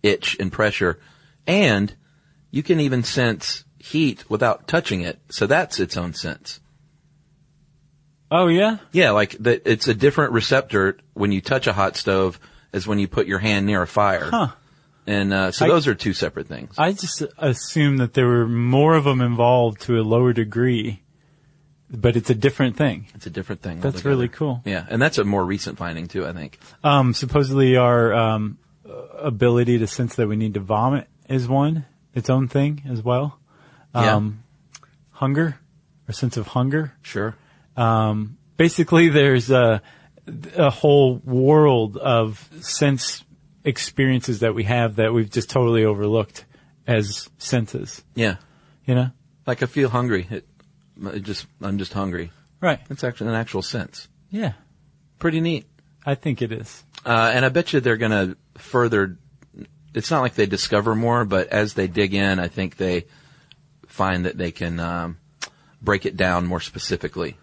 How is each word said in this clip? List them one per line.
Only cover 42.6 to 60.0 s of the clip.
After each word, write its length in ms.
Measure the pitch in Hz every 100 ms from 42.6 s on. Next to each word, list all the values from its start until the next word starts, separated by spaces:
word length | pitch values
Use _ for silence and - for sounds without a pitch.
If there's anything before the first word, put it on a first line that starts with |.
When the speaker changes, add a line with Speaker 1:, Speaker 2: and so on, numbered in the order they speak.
Speaker 2:
sense 640 | - - 147 135 - - - _ _ _
experiences 760 | 151 123 - - 135 127 127 107
that 140 | 117
we 100 | 110
have 320 | 104 123 117 104
that 180 | 113
we've 160 | 117 110
just 180 | 123 101
totally 360 | 131 120 117
overlooked 600 | 110 101 104 113 101 - - _ _ _ -
as 440 | 117 101 101 - _
senses. 640 | - 127 110 - - - _
Speaker 1:
Yeah. 220 | - 110 92 _ _ _ _
Speaker 2:
You 100 | -
know? 160 | 127 127 - _ _ -
Speaker 1:
Like, 160 | 123
I 40 | 127
feel 220 | - 135
hungry. 380 | 120 123 101 90
It, 160 | 104 _ _ _ _ _ -
it 180 | 98 104
just, 260 | 98 98 - _
I'm 160 | 101 101
just 140 | 95
hungry. 360 | 101 98 87 85 _ _ _
Speaker 2:
Right. 200 | 185 143 -
Speaker 1:
That's 160 | 139
actually 240 | 127 117 113
an 60 | 113
actual 260 | 113 98
sense. 460 | 92 123 85 - - _ _
Speaker 2:
Yeah. 220 | 202 190 95 _ _ _ _ _ _
Speaker 1:
Pretty 220 | 165 160
neat. 260 | 165 156 - _ _ _
Speaker 2:
I 100 | - 139
think 260 | 156 120
it 80 | 117
is. 320 | 110 113 - _ - -
Speaker 1:
Uh, 240 | 117 113
and 100 | 123
I 40 | 131
bet 240 | 135 -
you 80 | 147
they're 160 | 120 113
gonna 400 | 113 107 95 - _ -
further, 580 | - 127 120 110 95 87 _ _ _ - - _ -
it's 160 | 113